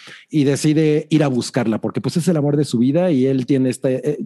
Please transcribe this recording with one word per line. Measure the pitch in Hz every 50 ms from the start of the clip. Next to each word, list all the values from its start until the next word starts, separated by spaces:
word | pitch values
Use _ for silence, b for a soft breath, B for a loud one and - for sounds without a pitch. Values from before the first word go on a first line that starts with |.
| B B B B B B
y | - 156 135
decide | 143 139 127 - 156 151 160 160 151 151 156 156 -
ir | 156 151 156
a | 139
buscarla | 127 120 110 - - 131 117 113 107 101
porque, | - 107 - 107
pues, | - 135 -
es | 175 147 180
el | 170
amor | 151 139 147 143
de | 147 143
su | - - 113
vida | 120 135 139 175 180 185
y | 156 127 127
él | 135 135 131 120
tiene | - 143 131 131 127
esta, | 120 - - 135
eh, | 127 131 - 147 147 - -